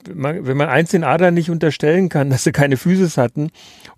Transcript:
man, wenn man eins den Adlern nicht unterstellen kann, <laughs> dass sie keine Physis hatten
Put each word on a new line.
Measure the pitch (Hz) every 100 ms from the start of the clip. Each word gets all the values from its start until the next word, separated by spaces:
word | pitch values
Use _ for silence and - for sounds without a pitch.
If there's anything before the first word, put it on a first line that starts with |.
| -
man, | - 139 170 131
wenn | 135
man | 147
eins | 135 170
den | 190
Adlern | 151 165 180
nicht | 170 165
unterstellen | 165 160 - 151 175 180
kann, | 151 139
<laughs> |
dass | 131
sie | 165
keine | - 143 131
Physis | 175 190 180 -
hatten | 120 - 156 - - - -